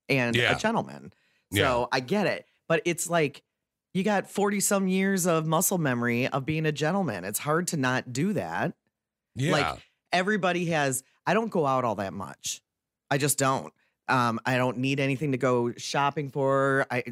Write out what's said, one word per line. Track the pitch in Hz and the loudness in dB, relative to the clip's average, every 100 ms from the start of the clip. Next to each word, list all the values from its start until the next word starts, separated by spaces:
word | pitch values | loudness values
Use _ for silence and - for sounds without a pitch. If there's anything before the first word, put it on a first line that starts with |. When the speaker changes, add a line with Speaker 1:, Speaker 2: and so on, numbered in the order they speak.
| - | -2
Speaker 1:
and | 135 120 117 | 0 2 2
Speaker 2:
Yeah. | 113 | 2
Speaker 1:
a | - | 2
gentleman. | 214 220 101 69 76 - _ _ _ | 0 -2 -4 -10 -18 -20 _ _ _
Speaker 2:
Yeah. | 98 | 0
Speaker 1:
So | 131 120 123 | 2 2 0
I | 135 | -2
get | 127 208 160 | 0 0 0
it, | 95 - _ - | -2 -8 _ -2
but | 165 175 | 0 0
it's | 165 160 | -2 -2
like, | 170 143 - - _ _ _ _ | 0 0 -4 -20 _ _ _ _
you | 185 | -2
got | 202 196 202 | 2 0 0
forty | - 202 202 | 0 0 0
some | - 196 190 | 2 2 2
years | 190 196 196 175 | 2 2 2 2
of | 160 156 | 2 2
muscle | 160 - 185 | 2 2 2
memory | 143 120 120 117 127 | 2 2 0 0 0
of | 143 131 | -2 -2
being | 156 156 | -2 -2
a | |
gentleman. | 143 151 196 165 98 | 0 0 0 -2 -4
It's | 92 107 | -6 -6
hard | 147 160 180 | -2 -2 -2
to | 160 | -2
not | 131 127 123 | 0 0 -2
do | 123 196 | -4 -2
that. | 151 85 87 147 - _ _ _ _ _ - | -2 -4 -2 -4 -6 _ _ _ _ _ -4
Speaker 2:
Yeah. | 147 | 0
Speaker 1:
Like, | 156 80 64 - _ _ | 2 0 -4 -14 _ _
everybody | 175 190 214 180 175 170 | 0 0 0 0 0 0
has, | 160 139 127 - _ - | 0 0 -2 -8 _ -2
I | |
don't | 196 226 | 0 0
go | 185 139 | 0 2
out | 131 120 | 2 0
all | 98 | -2
that | 98 | -4
much. | 90 76 - - - _ _ _ _ - | -6 -10 -10 -10 -10 _ _ _ _ -4
I | 143 | 0
just | 143 - | 0 0
don't. | 135 131 78 - _ _ - | 0 0 -4 -16 _ _ 0
Um, | 127 120 113 123 | 2 2 0 0
I | 127 | 2
don't | 127 117 | 0 0
need | 135 139 | -2 0
anything | 139 131 151 | 0 0 -2
to | 127 | 0
go | 131 123 120 - | 2 2 0 -4
shopping | - 147 143 156 139 | -4 0 0 0 -4
for. | 143 135 135 135 135 - | -2 2 2 2 2 0
I, | 123 123 | -2 -4